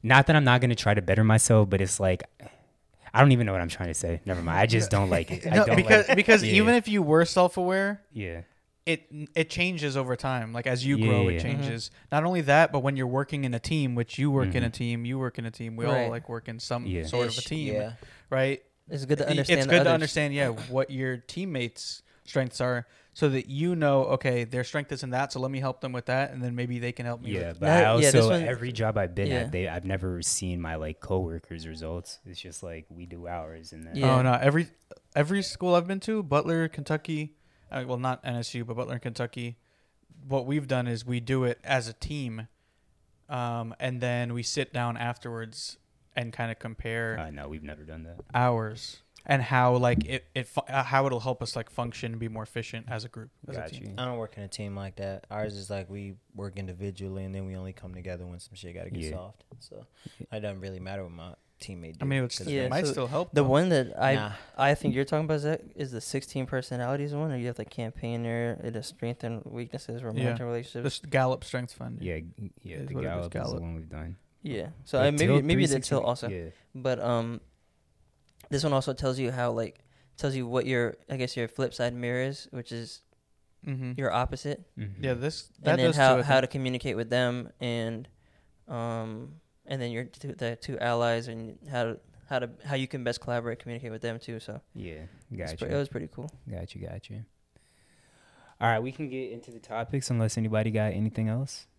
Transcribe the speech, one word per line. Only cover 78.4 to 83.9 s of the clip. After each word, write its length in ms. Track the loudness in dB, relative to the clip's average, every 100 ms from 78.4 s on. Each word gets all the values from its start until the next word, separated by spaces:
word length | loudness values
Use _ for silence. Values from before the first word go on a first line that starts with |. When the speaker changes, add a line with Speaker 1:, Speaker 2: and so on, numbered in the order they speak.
| -6
Speaker 3:
this 140 | -2
one 80 | 0
also 200 | 0 0
tells 260 | -2 -2 -2
you 100 | -4
how, 200 | -2 -2
like, 320 | -2 -4 -8 _ _ _ -6
tells 160 | -4 -2
you 120 | -2
what 180 | 0 2
your, 300 | 2 0 -4 -10
I 80 | -6
guess, 180 | -4 -4
your 100 | -6
flip 240 | -2 -4
side 200 | -2 -4
mirror 300 | -2 -4 -2
is, 240 | -2 -6 -12
which 200 | -14 -10
is 300 | -10 -10 -16 _ _ _ _ _ _ -10
Speaker 2:
Mm-hmm. 240 | -8 -8